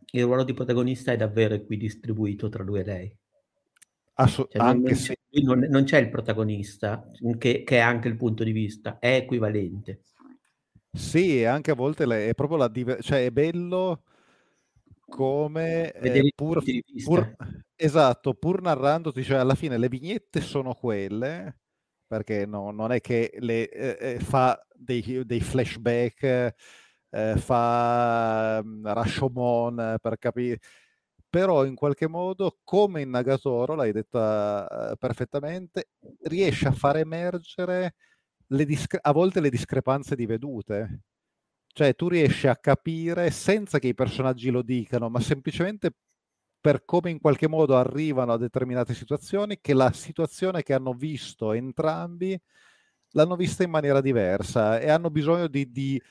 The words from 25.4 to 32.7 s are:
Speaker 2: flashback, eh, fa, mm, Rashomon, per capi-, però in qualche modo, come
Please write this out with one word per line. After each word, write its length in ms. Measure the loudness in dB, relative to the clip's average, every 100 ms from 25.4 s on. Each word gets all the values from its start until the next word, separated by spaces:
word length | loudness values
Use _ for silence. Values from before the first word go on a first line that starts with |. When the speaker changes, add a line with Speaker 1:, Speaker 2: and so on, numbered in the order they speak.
Speaker 2:
flashback, 840 | -2 -2 -2 -4 -2 0 -2 -2 -2 0 -2 -6 -16 -20 _ _ _
eh, 240 | -4 -2 -2
fa, 1300 | 0 2 2 2 2 2 2 2 0 0 0 -2
mm, 220 | -4 -8 -4
Rashomon, 1080 | -2 -2 -2 -2 0 0 2 0 -2 -4 -4
per 180 | -4 -4
capi-, 400 | -4 -2 -4 -4 -10 -20 _ _ _ _ _
però 360 | 0 4 4
in 100 | 2
qualche 340 | 0 -2 0 -2
modo, 500 | -4 -6 -4 -4 -4
come 360 | 0